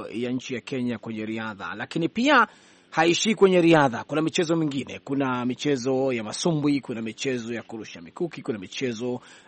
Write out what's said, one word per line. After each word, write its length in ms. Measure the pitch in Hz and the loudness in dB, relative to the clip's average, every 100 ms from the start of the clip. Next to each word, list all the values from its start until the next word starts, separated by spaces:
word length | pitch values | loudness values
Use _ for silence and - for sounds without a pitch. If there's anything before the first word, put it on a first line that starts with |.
| 104 | -4
ya 180 | 110 120 | -6 -4
nchi 240 | 127 - 123 | -4 -6 -10
ya 60 | |
Kenya 360 | - 135 123 113 | -6 -4 -4 -6
kwenye 280 | - 110 110 | -8 -8 -6
riadha, 480 | 110 110 98 87 87 | -6 -8 -8 -10 -8
lakini 320 | 117 160 165 | -6 -2 -2
pia 380 | - 262 269 220 - _ _ _ | 0 4 4 4 -2 _ _ _
haishii 460 | - 170 160 214 214 | 0 2 2 2 4
kwenye 260 | 196 180 | 6 8
riadha. 420 | 165 160 139 113 | 8 8 6 2
Kuna 180 | - 151 | -4 -2
michezo 340 | 160 - 160 165 | 0 0 2 2
mingine, 440 | 156 139 117 120 | 0 -2 -6 -10
kuna 420 | - 139 131 123 123 | -4 -2 0 0 -2
michezo 680 | 123 147 139 123 131 135 | -2 0 0 2 0 0
ya 100 | 120 | -2
masumbwi, 580 | 107 - 180 156 147 139 | -4 -2 0 2 2 0
kuna 200 | - 113 | -2 -6
michezo 520 | 110 110 139 127 113 | -6 -4 -4 -4 -4
ya 100 | 120 | -8
kurusha 380 | - 113 101 90 | -8 -12 -12 -14
mikuki, 400 | 85 - - - | -14 -6 -6 -6
kuna 180 | - 110 | -6 -6
michezo, 600 | 90 - 131 110 123 123 - - | -8 -6 -4 -4 -6 -6 -10 -20